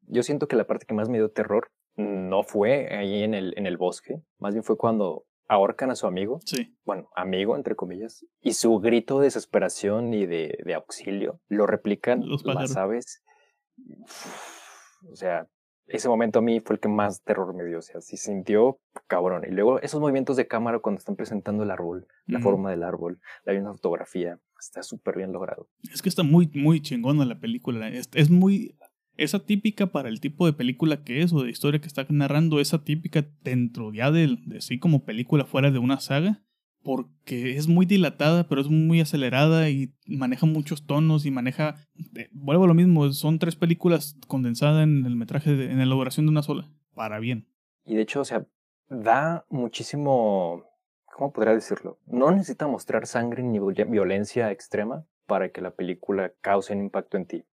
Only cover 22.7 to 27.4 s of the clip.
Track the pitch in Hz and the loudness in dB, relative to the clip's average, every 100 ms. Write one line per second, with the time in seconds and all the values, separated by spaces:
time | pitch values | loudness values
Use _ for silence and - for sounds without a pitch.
22.7 | 87 85 92 85 90 - - - 98 101 | -4 -4 -6 -8 -10 -16 -12 -4 -4 -4
23.7 | 104 92 85 - 92 87 87 _ _ - | -6 -4 -4 -6 -6 -6 -8 _ _ -18
24.7 | - 87 113 - - 95 92 92 - - | -16 -14 -10 -8 -6 -6 -8 -8 -12 -16
25.7 | _ - - 196 - 156 160 170 147 147 | _ -14 -4 -4 0 6 6 6 2 2
26.7 | 165 147 127 117 147 131 104 | 2 0 -4 0 2 0 -2